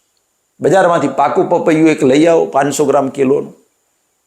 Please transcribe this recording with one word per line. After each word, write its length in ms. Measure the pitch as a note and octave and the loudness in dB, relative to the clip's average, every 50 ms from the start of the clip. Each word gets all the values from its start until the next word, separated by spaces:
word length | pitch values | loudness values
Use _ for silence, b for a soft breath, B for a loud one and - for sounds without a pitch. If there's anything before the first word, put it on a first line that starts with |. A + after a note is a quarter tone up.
| _ _ _ _ _ _ _ _ _ _ _ - | _ _ _ _ _ _ _ _ _ _ _ -6
બજારમાંથી 480 | - C3+ F#3 F#3+ F#3+ E3+ E3+ D#3 D3 | -2 0 2 2 2 2 0 0 -2
પાકું 380 | B2+ - - C#3 D3+ - G3 E3+ - | -2 -2 -2 -2 0 0 -2 -2 0
પપૈયું 400 | F3 E3 - E3+ D#3+ D#3 E3 D#3+ | -2 -2 0 0 0 2 2 2
એક 140 | D3+ - D3+ | 2 2 2
લઈ 220 | C3 C3 D3+ E3 | 2 2 4 4
આવો, 200 | E3+ E3 E3 E3 | 2 2 2 0
પાંચસો 400 | D#3+ - C3+ C#3+ D3 C#3 - D3+ | 0 -2 -2 -2 -2 -2 -2 -2
ગ્રામ, 240 | C3 C3+ C#3+ C3+ C3 | 0 0 0 -2 -2
કિલોનું. 440 | - C#3 C#3 C3 C#3+ - - - - _ _ _ _ _ _ _ _ _ _ _ _ _ _ | -4 -2 -2 0 0 -2 -4 -8 -16 _ _ _ _ _ _ _ _ _ _ _ _ _ _